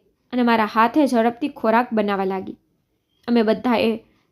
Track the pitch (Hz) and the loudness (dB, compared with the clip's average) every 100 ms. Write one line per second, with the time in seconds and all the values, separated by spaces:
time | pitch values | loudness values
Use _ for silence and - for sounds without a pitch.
0 | _ _ _ 247 240 226 208 220 233 311 | _ _ _ -2 0 2 0 0 2 2
1 | 269 240 233 233 294 - 220 226 247 220 | 2 2 0 -2 -8 -4 0 0 0 -2
2 | 202 196 190 190 196 - _ _ _ _ | -2 -2 -4 -6 -10 -16 _ _ _ _
3 | _ _ - 240 214 220 254 220 226 220 | _ _ -2 0 2 0 0 0 0 -2
4 | - _ _ | -10 _ _